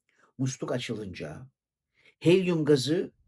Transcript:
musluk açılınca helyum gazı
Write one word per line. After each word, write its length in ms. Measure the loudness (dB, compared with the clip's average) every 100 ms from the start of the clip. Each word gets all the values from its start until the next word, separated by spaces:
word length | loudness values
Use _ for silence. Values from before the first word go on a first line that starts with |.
| _ _ _ -6
musluk 340 | -6 -4 -8
açılınca 760 | -6 -6 -10 -10 -12 -12 -12 -18 _ _ _ _ _ _ _
helyum 460 | 4 4 4 0
gazı 480 | 4 4 4 -2 -4 _